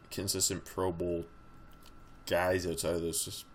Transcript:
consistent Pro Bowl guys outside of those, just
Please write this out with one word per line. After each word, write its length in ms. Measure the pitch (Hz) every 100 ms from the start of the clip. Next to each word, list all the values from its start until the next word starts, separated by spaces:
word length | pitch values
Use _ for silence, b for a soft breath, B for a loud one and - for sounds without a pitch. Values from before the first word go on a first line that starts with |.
| -
consistent 540 | - 98 98 - 92
Pro 260 | - - 92
Bowl 360 | 85 87 85 82 - - - - - - - - - -
guys 400 | 87 90 92 87
outside 280 | 80 82 85
of 60 |
those, 220 | 82 80
just 200 | - - -